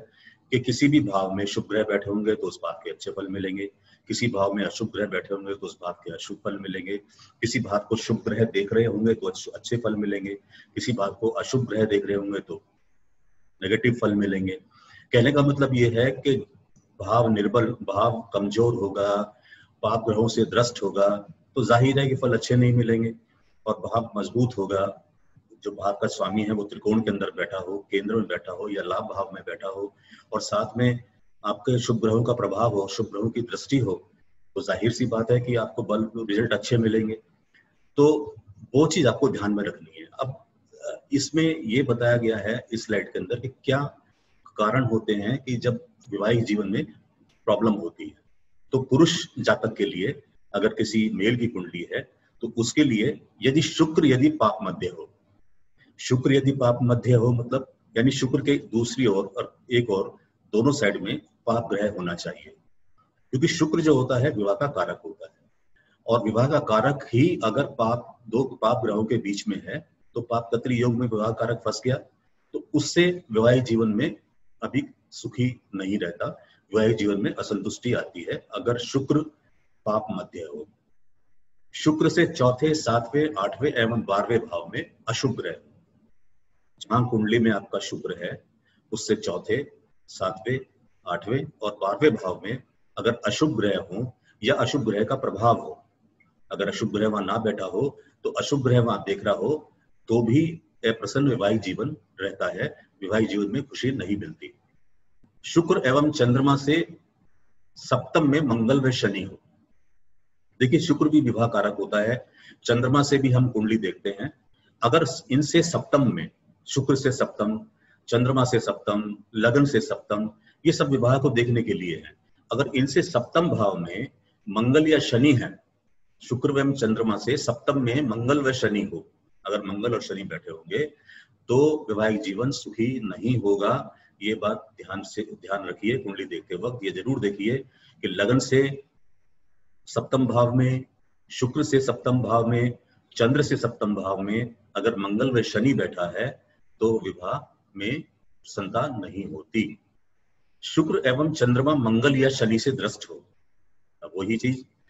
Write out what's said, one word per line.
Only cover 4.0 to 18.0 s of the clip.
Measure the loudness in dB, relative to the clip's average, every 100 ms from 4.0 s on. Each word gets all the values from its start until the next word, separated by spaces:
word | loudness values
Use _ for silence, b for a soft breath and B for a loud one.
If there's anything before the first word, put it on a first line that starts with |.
| -8
किसी | -4 -2
भाव | 0 0
में | 0
अशुभ | -4 -4 -6
ग्रह | -4 -4
बैठे | -4 -4
होंगे | -8 -6
तो | -10 -10
उस | -10
भाव | -10
के | -10 -12
अशुभ | -12 -12 -10
फल | -8 -8
मिलेंगे, | -8 -10 -8 -10
किसी | -10 _ -20 _ -4 -2
भाव | -2 -4
को | -2 -4
शुभ | -2 -2
ग्रह | -2 -2
देख | -2 -2 0
रहे | 0
होंगे | 0 0 0
तो | 0 -4
अच्छ-, | -8 -12
अच्छे | -14 -6 -4
फल | -2 -2
मिलेंगे, | -4 -4 -6 -10 B B B
किसी | -8 -4
भाव | -2 -4
को | -2 -4
अशुभ | -2 -2 -2 -2
ग्रह | 0
देख | 2 2 0
रहे | -2
होंगे | -2 -6
तो | -8 -14 -16 _ _ _ _ _ _ _ _ _
negative | -2 2 2 2
फल | 2
मिलेंगे। | 2 0 0 -4 -6 -12 b b b b
कहने | 4 6
का | 6
मतलब | 4 4 2
ये | 4 4 4
है | 2
कि | 0 0 0 -2 _ _ _ _ -12
भाव | 0 2 4
निर्बल, | 2 2 2 2 -2
भाव | -4 0